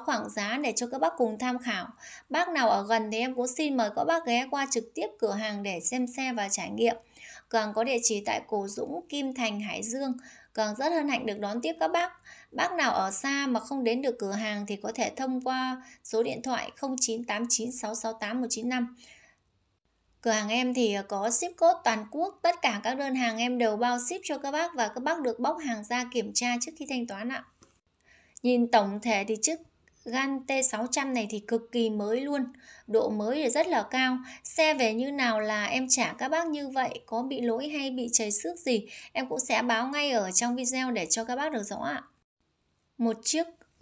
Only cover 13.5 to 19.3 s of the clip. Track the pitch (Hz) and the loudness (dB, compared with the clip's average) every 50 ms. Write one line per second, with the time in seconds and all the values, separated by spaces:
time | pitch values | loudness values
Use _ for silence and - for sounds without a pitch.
13.5 | 240 220 - - 277 269 240 226 233 262 285 254 247 - 208 196 196 214 226 214 | 0 0 -2 -2 -4 0 2 2 2 2 0 -2 -2 -2 -4 -4 -2 -2 -2 -2
14.5 | 208 208 202 208 202 196 - 214 226 254 208 - - - 269 262 262 254 254 262 | -4 -4 -4 -4 -6 -4 -6 -6 -2 -2 -2 -2 -2 -2 -4 -2 -2 -2 -2 -2
15.5 | 262 262 262 254 254 254 - - - - - - 226 220 240 269 254 240 240 262 | -2 0 -2 -2 -4 -6 -10 -16 -20 -20 -8 -2 0 0 2 0 -2 -4 -4 -4
16.5 | 233 - - - - - 285 262 262 247 - 233 220 233 240 - 202 214 240 233 | -2 -2 -4 -6 -6 -6 -4 -4 0 0 0 0 0 -2 -4 -4 -2 -2 0 0
17.5 | - 226 226 247 247 - 233 214 226 220 - 226 226 226 214 202 233 254 247 240 | 0 -2 -2 -4 -6 -6 -6 -6 -6 -4 -4 -6 -6 -4 -4 -4 -2 -2 -2 -2
18.5 | - 220 233 247 254 254 240 240 - - - - - - - - | -4 -4 -2 -2 0 0 -2 -2 -6 -12 -20 -20 -20 -20 -20 -20